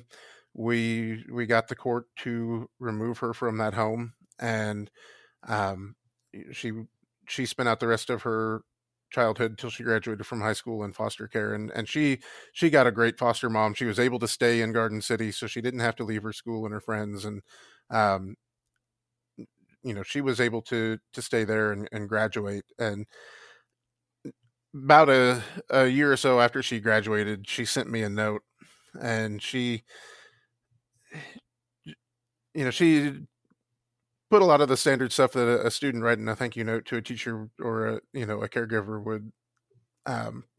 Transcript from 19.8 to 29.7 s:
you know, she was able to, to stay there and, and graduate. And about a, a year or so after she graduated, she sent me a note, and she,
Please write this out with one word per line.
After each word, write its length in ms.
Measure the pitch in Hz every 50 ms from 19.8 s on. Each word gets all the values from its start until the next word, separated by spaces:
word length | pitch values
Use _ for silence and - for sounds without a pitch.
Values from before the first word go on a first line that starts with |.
| -
you 100 | 127 104
know, 80 | 101
she 200 | 95 - - 143
was 200 | 139 135 117 113
able 220 | 123 117 113 113 -
to, 340 | - 127 113 113 110 110 - - _ -
to 80 | 127
stay 220 | - - 131 117 107
there 280 | 101 110 110 107 107
and, 160 | 101 101 107 -
and 180 | 110 107 104 98
graduate. 560 | 110 107 110 107 - 110 101 101 101 101 - _ _ -
And 260 | 117 107 101 101 104 - _ - - - - - - - - _ _ _ _ _ _ _ _ _ _ _ _ _ - 139 - _ _ _ _ _ _ _ -
about 340 | 139 135 139 147 156 156 139
a, 320 | 131 131 127 123 123 120 107 - - - - -
a 180 | 127 135 131
year 240 | 127 131 143 147 143
or 60 | 135
so 220 | 127 - 135 127 120
after 220 | 120 117 - 135
she 180 | 123 - 123 110
graduated, 680 | 101 113 110 107 101 110 107 107 104 104 107 95 104
she 180 | - - - 117
sent 240 | - - 139 - 120
me 140 | 117 113 107
a 60 | 101
note, 320 | 101 107 107 107 107 107 - _ _ _ - _ _ _ _ _ - -
and 420 | 120 117 113 110 110 107 104 101
she, 440 | - - - 127 123 120